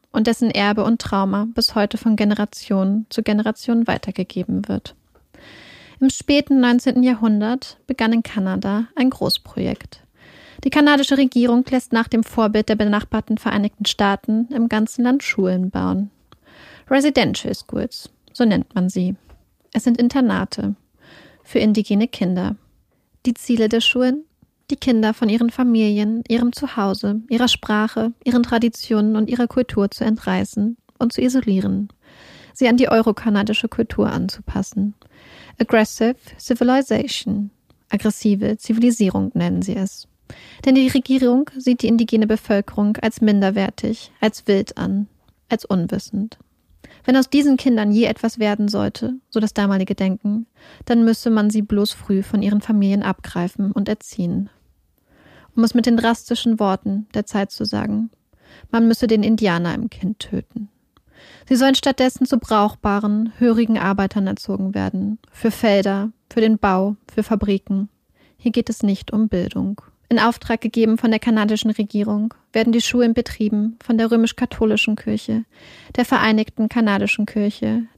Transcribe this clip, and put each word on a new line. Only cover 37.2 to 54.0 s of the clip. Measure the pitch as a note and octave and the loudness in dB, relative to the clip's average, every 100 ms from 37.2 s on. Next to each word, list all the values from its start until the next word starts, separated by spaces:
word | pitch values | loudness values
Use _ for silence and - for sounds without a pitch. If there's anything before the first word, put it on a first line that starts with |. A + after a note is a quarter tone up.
| - G3+ G3+ _ _ _ - | -4 -4 -4 _ _ _ -6
aggressive | G3+ G#3+ - G#3+ G3 G#3 A3 | -2 -2 0 0 0 -2 -4
Zivilisierung | - A3 A#3+ A#3 G3 G3 F#3+ | -2 2 2 2 0 0 -2
nennen | - F3 F3+ | -2 -2 -2
sie | F#3 F#3+ | -2 -4
es. | F#3+ - - _ - - - - | -6 -8 -20 _ -20 -20 -20 -4
Denn | - | 2
die | C4 C4 | 4 4
Regierung | C4+ C4 C4 B3 B3 D4+ C4 | 2 2 2 4 2 0 -2
sieht | B3+ B3 | 0 2
die | A#3+ | 2
indigene | A#3 A3+ A3 G#3+ | 2 2 2 2
Bevölkerung | A3 - G3+ G3+ - G#3 A3 | 0 0 -2 -2 -2 0 0
als | A3 - | -4 0
minderwertig, | G#3+ G3+ F#3+ G3 G3 - G#3+ A3 - - | 2 4 2 0 -2 -4 -6 -6 -10 -4
als | A3 - - | -4 -2 0
wild | G3 G3+ - | 0 0 -6
an, | F#3 G3 G#3 _ _ _ - | -4 -2 -4 _ _ _ -6
als | A3+ - | -6 -2
unwissend. | F#3 E3+ F#3 - G3+ A3 - _ _ _ _ - - | -2 -2 -6 -6 -8 -8 -10 _ _ _ _ -20 -8
Wenn | - C4 | 2 2
aus | B3+ | 4
diesen | C#4+ C#4+ C4 | 2 4 4
Kindern | C4+ A3+ G#3 | 2 2 2
je | G#3 | 2
etwas | A#3 - A3+ A#3 | 2 0 -4 -2
werden | G#3+ G#3 G#3 | -2 0 -2
sollte, | G#3 G3+ - A#3 B3+ _ | -2 -4 -4 -8 -8 _
so | A3 | -2
das | G#3+ | -2
damalige | - G3+ G3 F#3+ | 0 0 0 -2
Denken, | G3+ F#3+ F#3+ G#3 G#3 A3+ _ - - - | -2 -2 -2 -2 -4 -6 _ -20 -12 0
dann | A#3+ | 4
müsse | A3+ A3+ A#3+ | 4 2 0
man | A3 G#3 | 2 2
sie | G#3+ | 0
bloß | G#3 G#3 G#3 | 0 0 -2
früh | - - F#3+ | -4 -2 -2
von | G3 G#3 | 0 -2
ihren | G3+ G#3 | 0 -2
Familien | - G#3+ G3 G3+ | 0 2 2 0
abgreifen | - F#3 - F3+ F3 - G3 | -2 -4 -6 -6 -6 -4 -4
und | G3 G3 | -2 -4
erziehen. | G#3+ | -6